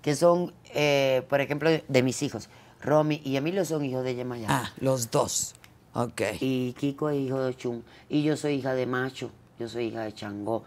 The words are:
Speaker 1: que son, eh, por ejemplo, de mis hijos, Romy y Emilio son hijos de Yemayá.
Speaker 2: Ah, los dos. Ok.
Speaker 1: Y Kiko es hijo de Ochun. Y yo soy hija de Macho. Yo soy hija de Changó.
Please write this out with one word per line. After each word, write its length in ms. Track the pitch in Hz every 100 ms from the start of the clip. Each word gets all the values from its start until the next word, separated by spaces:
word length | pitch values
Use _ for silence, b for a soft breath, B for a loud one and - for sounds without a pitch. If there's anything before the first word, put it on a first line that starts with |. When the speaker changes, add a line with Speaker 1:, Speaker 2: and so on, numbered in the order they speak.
Speaker 1:
que 120 | 147
son, 380 | 135 170 175 175 - -
eh, 480 | - 147 143 135 131 127
por 120 | 139
ejemplo, 300 | 135 147 156 160 -
de 160 | 131
mis 200 | 131 120
hijos, 260 | 143 110 - B B B
Romy 380 | 131 151 151 151
y 120 | 135 135
Emilio 280 | 151 196
son 200 | 156 156
hijos 200 | 139 127
de 100 | 127
Yemayá. 320 | 123 127 120 110
Speaker 2:
Ah, 200 | 135 110 -
los 320 | 131 131 117
dos. 440 | 147 113 - - - - - -
Ok. 260 | 120 120 - 101 107
Speaker 1:
Y 320 | 131 131 127
Kiko 340 | 123 143 139 151
es 80 | 143
hijo 220 | 135 135
de 80 | 131
Ochun. 340 | 127 127 120 - B B
Y 140 | 151
yo 140 | 151 147
soy 180 | 147 139
hija 180 | 131
de 120 | 131 123
Macho. 440 | 127 131 - 120 - - -
Yo 100 | 117
soy 180 | 113 113
hija 160 | 113
de 100 | 110
Changó. 520 | 104 104 101 101 110